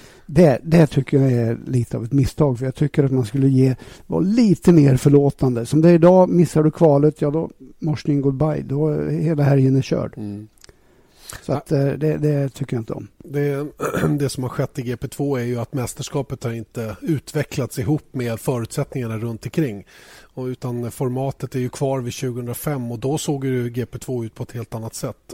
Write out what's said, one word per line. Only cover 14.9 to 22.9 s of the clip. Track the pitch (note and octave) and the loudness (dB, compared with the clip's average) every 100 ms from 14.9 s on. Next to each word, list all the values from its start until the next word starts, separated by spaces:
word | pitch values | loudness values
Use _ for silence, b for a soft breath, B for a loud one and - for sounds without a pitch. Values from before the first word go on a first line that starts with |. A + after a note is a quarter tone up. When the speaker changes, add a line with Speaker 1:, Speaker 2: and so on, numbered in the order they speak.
| A#2+ | -8
Speaker 2:
P | C3 | -8
två | - C#3+ C3 | -6 -4 -4
är | |
ju | A#2+ A#2+ | -4 -6
att | A#2 | -6
mästerskapet | C#3+ A#2 - C#3 D3 C3 C3 | -6 -6 -8 -8 -8 -8 -8
har | A#2+ | -8
inte | A#2 A2 - A2 G#2 | -8 -10 -10 -10 -8
utvecklats | C#4 D3+ - D#3 C#3+ - A#2+ - | -4 -4 -4 -6 -6 -6 -6 -4
ihop | A2 D3+ - | -4 -4 -4
med | - A#2+ A2+ | -8 -6 -6
förutsättningarna | - B2 A2+ - C#3+ C3+ A#2 A2 | -4 -4 -4 -6 -6 -6 -8 -6
runt | A#2 A2 B2 | -8 -8 -8
omkring. | - D3+ G2+ - B B B B - | -4 -4 -4 -14 B B B B -12
Och | B2+ | -10
utan | B2+ B2+ A#2+ A#2+ | -8 -8 -6 -8
formatet | - C3 B2+ C3+ - C3+ C3 | -6 -6 -4 -6 -6 -8 -6
är | |
ju | B2 | -6
kvar | - C#3 C3+ | -4 -4 -4
vid | A#2+ | -6
tjugohundrafem | - C3 A#2+ A#2+ A#2 - C#3+ A#2 | -6 -8 -6 -8 -8 -6 -6 -6